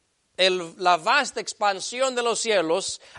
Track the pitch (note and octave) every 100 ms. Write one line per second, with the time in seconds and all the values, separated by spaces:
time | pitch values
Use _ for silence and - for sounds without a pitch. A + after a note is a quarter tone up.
0 | _ _ _ - F#3 F#3 E3 E3 F3+ E3+
1 | F#3+ C#4+ B3 A#3 F#3+ - G#3 F#3+ - B3
2 | C4 B3 A#3 G#3+ A3+ G3+ D#3+ F#3 - -
3 | -